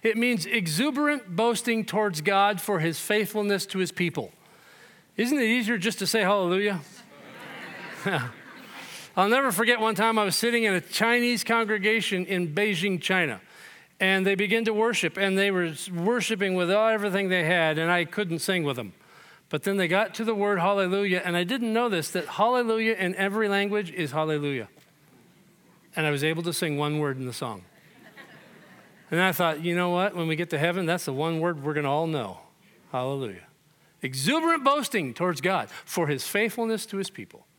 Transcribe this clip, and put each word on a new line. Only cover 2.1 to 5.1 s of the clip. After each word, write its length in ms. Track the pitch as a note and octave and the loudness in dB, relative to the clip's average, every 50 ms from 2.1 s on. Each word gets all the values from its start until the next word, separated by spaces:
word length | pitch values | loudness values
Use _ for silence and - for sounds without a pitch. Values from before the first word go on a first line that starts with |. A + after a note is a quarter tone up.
| F3 D3+ | -2 -2
God 380 | D3+ G3+ G3 G3 G3+ G3+ G#3 F3 | 0 2 4 4 4 4 2 -2
for 200 | - - G#3 E3+ | -2 -2 -2 0
his 200 | D#3 E3+ D#3 - | 0 -2 -2 -4
faithfulness 680 | - - G#3 G#3+ G#3 F#3+ - G#3+ G#3 G3+ G3+ F#3 G3 | -2 0 0 0 0 0 -2 -2 0 0 0 0 -2
to 100 | - - | -4 -2
his 140 | F#3+ F#3 E3 | -2 -2 -2
people. 400 | - - F3 E3 - C#3 A2 F#2 - _ - - - - - - - - - - - - _ _ | -2 -2 -2 -2 -2 -4 -8 -8 -12 _ -20 -20 -20 -20 -20 -20 -20 -20 -20 -20 -20 -20 _ _